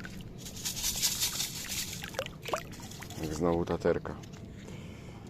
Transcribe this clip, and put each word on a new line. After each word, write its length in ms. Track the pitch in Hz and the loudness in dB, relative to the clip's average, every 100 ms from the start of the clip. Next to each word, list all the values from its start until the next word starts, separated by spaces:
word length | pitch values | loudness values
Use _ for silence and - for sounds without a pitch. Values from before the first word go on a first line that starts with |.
| - - - - - - - - - - - - - - - - - - - - - - - - - - - - - - - - | 0 -8 -8 -8 -8 -4 -4 0 2 4 4 4 2 2 -2 -2 -2 -2 -2 -4 -6 -4 -6 -4 -2 -2 -2 -8 -8 -8 -6 -2
Jak 120 | 78 | 0
znowu 320 | 78 85 85 87 | 4 6 6 6
taterka. 500 | 85 87 87 - 76 - - - - - - - - - - | 6 6 6 2 -6 -8 -10 -10 -10 -10 -8 -8 -10 -10 -10